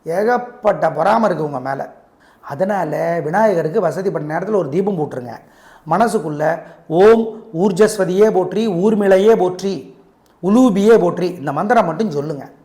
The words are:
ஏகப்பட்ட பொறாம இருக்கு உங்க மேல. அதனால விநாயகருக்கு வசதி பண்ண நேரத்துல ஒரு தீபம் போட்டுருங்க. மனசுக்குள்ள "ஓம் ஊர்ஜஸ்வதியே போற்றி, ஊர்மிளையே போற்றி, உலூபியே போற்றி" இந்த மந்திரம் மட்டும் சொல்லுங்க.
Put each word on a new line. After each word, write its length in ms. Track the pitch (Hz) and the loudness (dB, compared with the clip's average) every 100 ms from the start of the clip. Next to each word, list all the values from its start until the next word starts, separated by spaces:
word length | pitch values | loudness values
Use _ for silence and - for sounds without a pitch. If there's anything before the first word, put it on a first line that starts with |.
ஏகப்பட்ட 840 | 160 175 220 240 - - 208 165 165 | -6 -2 0 -2 -4 -4 -2 0 -2
பொறாம 360 | 151 185 226 208 | 0 0 2 0
இருக்கு 180 | 156 | -2
உங்க 160 | 151 135 | -4 -6
மேல. 340 | 131 139 - - _ _ _ _ | -8 -8 -10 -14 _ _ _ _
அதனால 760 | - 143 190 196 156 156 165 170 | -12 -4 -2 -2 -4 -4 -2 -4
விநாயகருக்கு 580 | 147 190 220 170 156 202 | -2 0 2 2 -2 -2
வசதி 300 | 170 170 185 | -2 -2 -4
பண்ண 280 | 160 151 160 | -4 -6 -6
நேரத்துல 160 | 190 202 | -2 -2
ஒரு 140 | 147 | -2
தீபம் 280 | 170 196 175 | -2 -2 -2
போட்டுருங்க. 340 | 143 131 120 113 - _ - - 151 | -6 -8 -12 -16 -20 _ -20 -14 -4
மனசுக்குள்ள 720 | 180 233 214 156 147 156 165 - - - | 0 0 -2 -4 -4 -2 -4 -10 -18 -2
"ஓம் 560 | 165 214 226 226 - - 160 | 4 6 6 2 -8 -10 -2
ஊர்ஜஸ்வதியே 720 | 202 180 208 202 180 185 220 | 0 2 2 2 -2 2 2
போற்றி, 360 | 185 180 208 226 | 2 -2 -2 -2
ஊர்மிளையே 680 | 175 214 208 196 190 214 214 | 0 0 2 4 4 4 4
போற்றி, 640 | 180 180 196 160 - - _ _ _ - | 2 -2 -6 -8 -12 -20 _ _ _ -6
உலூபியே 560 | 180 233 254 190 214 214 | 2 4 4 4 4 6
போற்றி" 280 | 175 170 175 | 4 -2 -4
இந்த 240 | 175 143 | -4 -6
மந்திரம் 340 | 147 208 240 170 | -4 0 2 2
மட்டும் 260 | 160 220 | -2 -4
சொல்லுங்க. 380 | 143 151 139 120 - | -4 -6 -8 -12 -20